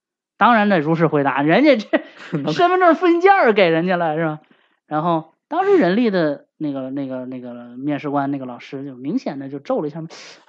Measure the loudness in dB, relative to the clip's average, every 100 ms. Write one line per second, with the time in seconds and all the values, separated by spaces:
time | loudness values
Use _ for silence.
0 | _ _ _ _ 4 4 4 2 0 0
1 | 2 2 0 0 2 4 4 4 2 -4
2 | -4 -18 -8 -6 -4 0 2 4 4 4
3 | 2 4 4 4 4 4 2 2 0 -2
4 | -2 -2 -4 -6 _ _ _ _ _ -4
5 | -2 -2 -4 _ _ -4 2 4 4 2
6 | 0 0 -2 -2 _ _ -8 -6 -8 -8
7 | -8 -8 -10 -12 -14 -16 -16 -10 -6 -6
8 | -4 -4 -4 -6 -10 -14 -14 -14 -14 -12
9 | -8 -6 -6 -10 -12 -14 -6 -6 -6 -8
10 | -14 -16 -20 -20